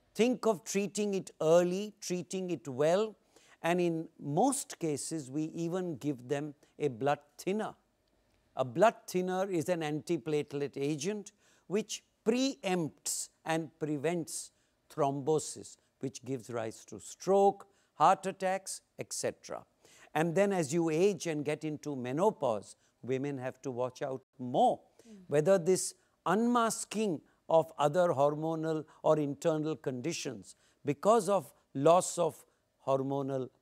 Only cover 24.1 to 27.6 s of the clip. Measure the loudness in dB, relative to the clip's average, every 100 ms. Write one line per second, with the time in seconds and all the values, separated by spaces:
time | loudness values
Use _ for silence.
24.1 | -8 -12 _ -4 2 2 2 _ _ -20
25.1 | -20 -2 0 4 2 4 0 0 -10 _
26.1 | _ 0 2 4 2 2 -2 -6 -4 -2
27.1 | -4 -8 _ 2 4